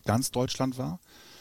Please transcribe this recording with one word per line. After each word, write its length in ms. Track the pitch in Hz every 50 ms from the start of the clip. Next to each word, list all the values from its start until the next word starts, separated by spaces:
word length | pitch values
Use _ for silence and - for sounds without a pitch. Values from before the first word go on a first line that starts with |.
| -
ganz 260 | - 104 120 131 -
Deutschland 480 | - 123 127 131 - - 131 131 123 127
war. 220 | 127 147 175 180 _ - - - - - - -